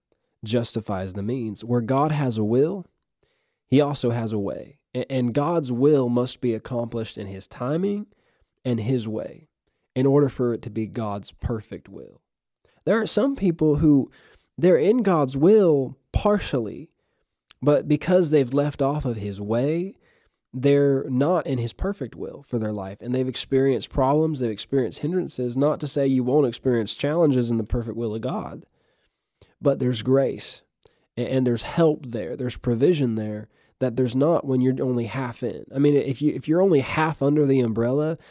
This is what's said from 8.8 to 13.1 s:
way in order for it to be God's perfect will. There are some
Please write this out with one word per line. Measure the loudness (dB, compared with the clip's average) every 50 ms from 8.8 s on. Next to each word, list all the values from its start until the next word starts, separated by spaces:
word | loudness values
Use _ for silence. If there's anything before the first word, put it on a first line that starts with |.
| -2 -2 -2 -2 -2
way | -4 -6 -8 -8 -10 -12 -18 -20 _ _ _ _ _ _ _ _ _ _
in | 0 2
order | 4 6 4 4 2
for | 0 -2 -2 -2 -2
it | -2
to | -6 -8
be | -6 -6 -6
God's | -4 -6 -6 -6 -4 -6 -8 -8 -12 -14
perfect | _ -6 -6 -6 -6 -8 -12 -14 -16 -16 -18
will. | -18 -18 -18 -20 -20 _ _ _ _ _ _ _ _ _ _ _ _ _ _
There | 0 0 0
are | 0
some | 0